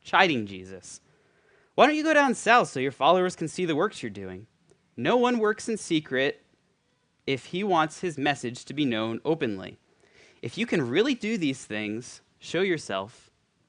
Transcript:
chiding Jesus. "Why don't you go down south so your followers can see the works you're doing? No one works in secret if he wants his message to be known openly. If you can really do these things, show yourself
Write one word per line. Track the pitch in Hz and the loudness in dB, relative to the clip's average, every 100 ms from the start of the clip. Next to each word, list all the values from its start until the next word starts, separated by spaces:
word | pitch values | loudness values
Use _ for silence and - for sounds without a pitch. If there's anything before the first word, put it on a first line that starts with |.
chiding | - 175 185 131 104 | 0 4 4 4 -4
Jesus. | 98 92 95 - - _ _ _ _ _ _ _ | -10 -14 -16 -18 -20 _ _ _ _ _ _ _
"Why | - | 4
don't | 247 302 | 6 6
you | |
go | 311 | 4
down | 294 277 | 4 4
south | 226 - 240 180 | 2 4 4 4
so | 135 | -2
your | 135 | -4
followers | 123 139 185 180 - | 2 4 6 4 -2
can | 160 | -6
see | - 180 | -4 -2
the | 147 | 0
works | 202 - | 0 -2
you're | 120 | -10
doing? | 101 95 92 110 _ _ _ _ - | -8 -10 -12 -16 _ _ _ _ -6
No | 131 240 | 0 2
one | 240 247 | 4 2
works | 214 214 - | 0 -2 -4
in | 220 | -6
secret | - 160 156 131 139 - _ _ _ _ _ _ _ _ | 0 -2 0 0 0 -2 _ _ _ _ _ _ _ _
if | - 135 - | -4 -4 -4
he | 175 | -4
wants | 208 175 156 - | 0 2 2 -2
his | 185 151 | -8 -4
message | 143 135 123 123 | -2 -2 -4 -8
to | - | -10
be | 139 | -2
known | 143 110 110 113 | 0 0 -2 -4
openly. | - 160 123 98 98 - _ _ _ _ - _ | -4 -2 -2 -4 -10 -16 _ _ _ _ -20 _
If | 117 - | -10 -6
you | 240 | -2
can | 190 123 | 0 0
really | 139 247 | 2 2
do | 254 208 226 | 0 -2 -2
these | 156 131 | -2 -4
things, | - 107 107 107 127 - _ _ | -6 -6 -6 -8 -10 -18 _ _
show | - 165 | -6 -2
yourself | 196 160 - 95 98 - _ _ _ _ | 0 -2 -4 -6 -6 -12 _ _ _ _